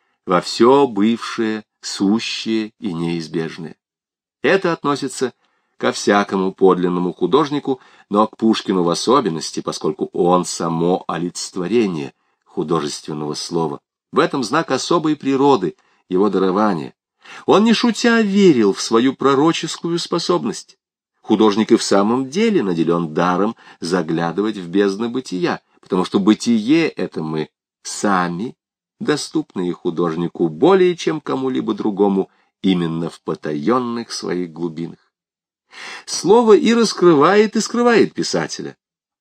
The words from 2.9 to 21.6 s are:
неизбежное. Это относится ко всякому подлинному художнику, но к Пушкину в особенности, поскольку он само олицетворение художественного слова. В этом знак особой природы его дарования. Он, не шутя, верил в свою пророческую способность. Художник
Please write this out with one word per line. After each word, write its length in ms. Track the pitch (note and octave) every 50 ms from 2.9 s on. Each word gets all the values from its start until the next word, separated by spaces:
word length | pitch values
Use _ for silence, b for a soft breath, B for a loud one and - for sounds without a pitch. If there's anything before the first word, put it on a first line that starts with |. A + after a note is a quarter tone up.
| E2+
неизбежное. 840 | E2 E2+ E2+ E2+ E2+ D#2+ D#2 D#2+ E2+ D#2+ D#2+ - - E2 D#2 - _ _ _ _ _ _ _ _ _ _ _ _ _ -
Это 300 | C3 F#3 F#3+ F#3+ E3+ E3
относится 600 | - - C#3+ C#3+ - D3 C3 - - C3 A#2+ - _ _ _ _ _ _ _ _ -
ко 140 | B2 B2 A#2+
всякому 600 | - - A#2 G2+ G2+ G2+ - G#2 F#2+ F#2+ F#2+ F#2
подлинному 600 | - G2 F#2 F2+ F2 F2+ F2 F2+ F2 F2+ F2+ D#2+
художнику, 680 | - F#2+ E2+ F2 C#3+ D#3 C#3 D3 C#3+ - C#3 C3 - b b b b b b
но 160 | G2 G#2 G#2+
к 100 | - -
Пушкину 460 | - A2+ A2+ G#2 - - - G2 F#2 E2+
в 80 | E2+
особенности, 720 | E2+ - - A2 B2 C#3+ A#2+ F#2+ E2 D#2 - - - -
поскольку 460 | - F2 E2+ - - E2 D#2 - - - -
он 320 | E2 F#2 F2 F2+ F2+ F2
само 600 | - - - F#2 E2 E2 E2 E2+ F2 F#2 F#2 -
олицетворение 1080 | - F2+ E2 E2+ F2+ - - - - - G2 F2 F2 G#2+ A#2+ A2+ G2 F2 D2+ C#2 B1+ - _ _ _ _ _ _
художественного 880 | _ _ G2 E2+ D#2 E2+ D#2+ D2 D2 - - - - D#2 D2+ D2+ D2 D2
слова. 460 | - - - E2+ E2+ E2 D2 C#2+ - _ _ _ _ _ _ -
В 60 | A#2
этом 240 | D#3+ E3 - C#3+ A#2+
знак 280 | G#2 C3 D#3+ D#3+ -
особой 460 | C3+ B2+ - - E3+ F3 D#3 D#3 D3+
природы 600 | - - C3+ C3+ B2+ C#3 C#3+ C3+ A2 F2+ D#2+ - _ _ _ _ _ _ -
его 200 | F#2 F2+ G2+ G#2+
дарования. 640 | G2 F#2+ F#2+ F#2+ F2+ G2+ G#2+ G#2+ F#2 D#2 C2+ A#1+ - _ _ _ _ _ B B B B B
Он, 160 | B C#3+ F#3+ G#3+
не 100 | A#3 G#3+
шутя, 460 | - - A#3+ G#3+ - - A#3+ A3+ A#3 A3+
верил 500 | G3 F#3+ G#3 G3 F3+ C#3+ A#2+ G#2+ G2 F#2
в 80 | -
свою 340 | - - A2+ A2+ B2 C3+ B2+
пророческую 840 | - B2+ C3+ C#3 C3 D3 E3 E3 - - D#3+ - - - E3+ E3+ E3+
способность. 800 | - - - E3+ - - F3 E3+ - A2 - - - _ _ _ _ _ _ _ _ _ _ _
Художник 500 | _ - A2 G2+ A2 G#2+ G2 G#2+